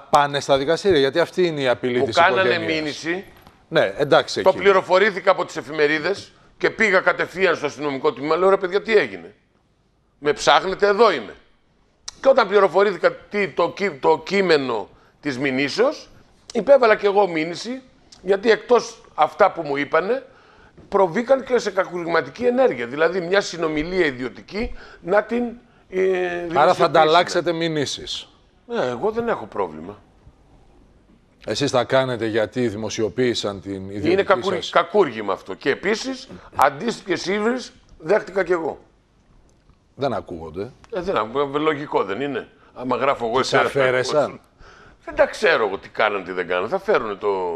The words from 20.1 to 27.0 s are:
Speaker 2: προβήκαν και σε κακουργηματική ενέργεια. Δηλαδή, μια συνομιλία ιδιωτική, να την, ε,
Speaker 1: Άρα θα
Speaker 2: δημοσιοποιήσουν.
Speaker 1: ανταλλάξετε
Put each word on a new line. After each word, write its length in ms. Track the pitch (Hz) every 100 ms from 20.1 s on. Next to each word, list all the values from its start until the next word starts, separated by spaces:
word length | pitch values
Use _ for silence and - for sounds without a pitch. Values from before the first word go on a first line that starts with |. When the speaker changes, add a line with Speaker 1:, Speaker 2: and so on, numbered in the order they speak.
| 254 - - _ _ - - -
Speaker 2:
προβήκαν 560 | 196 190 165 240 269
και 140 | 233 247
σε 120 | 202
κακουργηματική 720 | 185 175 175 165 165 160 -
ενέργεια. 420 | 247 247 254 139 120
Δηλαδή, 340 | 143 165 185
μια 200 | 170 196
συνομιλία 640 | 196 170 165 156 156 185 165
ιδιωτική, 680 | 127 127 101 98 185 240 - - -
να 220 | 170 202
την, 220 | 214 233 240 226 - _ _
ε, 100 | 185
Speaker 1:
Άρα 320 | 185 185 180 175
θα 60 | 175
Speaker 2:
δημοσιοποιήσουν. 360 | 160 160 180
Speaker 1:
ανταλλάξετε 680 | 170 156